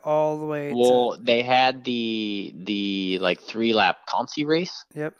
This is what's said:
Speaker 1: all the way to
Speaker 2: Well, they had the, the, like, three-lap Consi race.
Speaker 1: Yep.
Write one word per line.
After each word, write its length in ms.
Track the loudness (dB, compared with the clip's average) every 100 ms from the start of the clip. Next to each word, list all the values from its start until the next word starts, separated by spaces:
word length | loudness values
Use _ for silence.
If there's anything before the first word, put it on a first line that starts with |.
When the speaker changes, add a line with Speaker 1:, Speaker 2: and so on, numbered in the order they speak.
| 0
Speaker 1:
all 340 | 2 2 0
the 60 | -4
way 220 | -6 -4
to 60 | 2
Speaker 2:
Well, 400 | 4 6 2 -2
they 240 | 0 0
had 420 | 2 2 2 0 -4
the, 680 | -2 -2 -2 -4 -4 -8 -10
the, 640 | -6 -4 -2 -2 -2 0
like, 200 | 0 -2
three-lap 640 | -4 -2 2 4 2 0 -4
Consi 400 | -4 -4 -4 0
race. 380 | 0 -2 -8 -16 -10
Speaker 1:
Yep. 220 | -10 -10